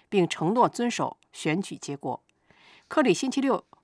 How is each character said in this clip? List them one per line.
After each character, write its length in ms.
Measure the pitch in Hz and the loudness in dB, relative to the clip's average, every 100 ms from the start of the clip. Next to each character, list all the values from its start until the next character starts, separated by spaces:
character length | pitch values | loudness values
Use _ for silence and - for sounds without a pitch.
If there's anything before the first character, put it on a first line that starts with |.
| _ | _
并 220 | 202 170 | 0 2
承 240 | - 165 | 0 0
诺 160 | 233 220 | 4 2
遵 200 | - 240 | 2 -4
守 280 | - 143 - _ | -2 -4 -6 _
选 260 | - 160 160 | -6 -4 -2
举 160 | 190 - | -4 -10
结 220 | - 139 | -12 -8
果。 240 | 135 120 _ _ _ _ - - _ | -8 -8 _ _ _ _ -20 -20 _
克 140 | 330 | 2
里 100 | 277 | 4
星 180 | 170 269 | 2 0
期 120 | 277 | -2
六 240 | 269 220 - - | 0 -2 -4 -20